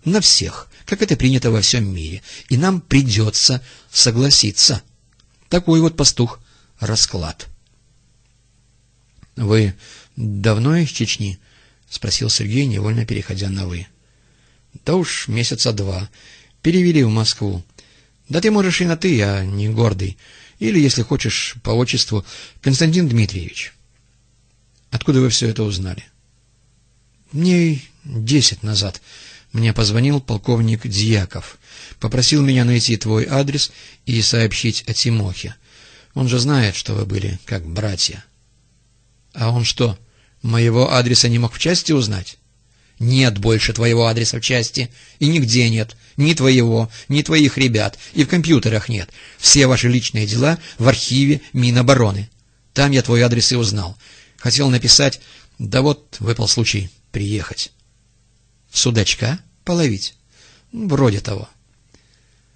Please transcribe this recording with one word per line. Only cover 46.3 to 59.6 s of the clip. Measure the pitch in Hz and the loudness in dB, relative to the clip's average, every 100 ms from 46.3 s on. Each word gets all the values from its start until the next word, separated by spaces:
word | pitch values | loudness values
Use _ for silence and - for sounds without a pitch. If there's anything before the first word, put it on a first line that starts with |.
твоего, | 156 135 127 117 113 113 - - | 4 4 4 4 2 -2 -8 -4
ни | 147 | -2
твоих | 151 160 143 127 | 2 2 2 2
ребят. | 131 107 104 - - | 0 0 -2 -6 -4
И | 156 | -2
в | 135 | 0
компьютерах | 180 160 135 113 107 - | 0 2 2 2 -2 -2
нет. | 104 90 - - - | -8 -8 -16 -20 -2
Все | - 143 131 | 2 4 4
ваши | 120 123 | 2 2
личные | 123 - 110 104 | 0 0 -4 -2
дела | 117 147 165 - - | 0 0 -2 -6 0
в | 123 | 0
архиве | 127 - 131 139 151 - | 2 0 0 2 0 -2
Минобороны. | 127 120 123 127 131 107 98 110 _ _ _ _ | 0 2 4 4 4 2 0 -8 _ _ _ _
Там | - 143 | 0 2
я | 131 | 2
твой | 117 120 | 2 2
адрес | 120 117 - | 2 2 0
и | 123 | 0
узнал. | 107 104 90 - - - - _ | -2 -4 -6 -10 -20 -20 -20 _
Хотел | 123 139 135 | -2 0 2
написать, | 123 123 - 139 - - - _ - | 2 2 4 2 -2 -12 -20 _ -12
да | 107 123 | -4 0
вот | 147 143 _ - | 2 0 _ -6
выпал | 107 117 104 | -4 -2 -2
случай | 123 107 104 92 - _ | 0 0 -2 -6 -12 _
приехать". | 107 101 104 - - - _ _ _ _ _ _ _ _ _ _ | -8 -4 -6 -8 -10 -12 _ _ _ _ _ _ _ _ _ _
"Судачка | - 127 113 95 - 113 180 - _ | -2 0 0 0 -2 -4 -6 -10 _